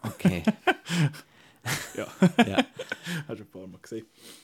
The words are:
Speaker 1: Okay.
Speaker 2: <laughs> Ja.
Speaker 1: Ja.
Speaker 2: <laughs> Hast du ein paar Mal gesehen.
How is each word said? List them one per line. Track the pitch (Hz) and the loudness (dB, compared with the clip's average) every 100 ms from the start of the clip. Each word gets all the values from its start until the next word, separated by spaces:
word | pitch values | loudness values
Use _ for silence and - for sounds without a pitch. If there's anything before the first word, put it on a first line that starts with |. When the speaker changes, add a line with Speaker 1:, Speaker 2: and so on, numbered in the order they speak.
Speaker 1:
Okay. | 107 - 180 87 135 | -10 2 2 4 0
Speaker 2:
<laughs> | - - 370 - 175 147 - - _ - _ 120 143 - - | 0 0 -2 -2 0 0 0 -16 _ -20 _ -6 -6 -6 -8
Ja. | - - 180 - 226 | -10 4 4 6 4
Speaker 1:
Ja. | 98 | 2
Speaker 2:
<laughs> | 247 - - - 170 170 147 | 0 -4 -12 -10 -8 -8 -8
Hast | 104 | -10
du | |
ein | 104 | -12
paar | 92 92 | -16 -16
Mal | 90 | -18
gesehen. | - 110 - _ - - | -12 -12 -12 _ -20 -20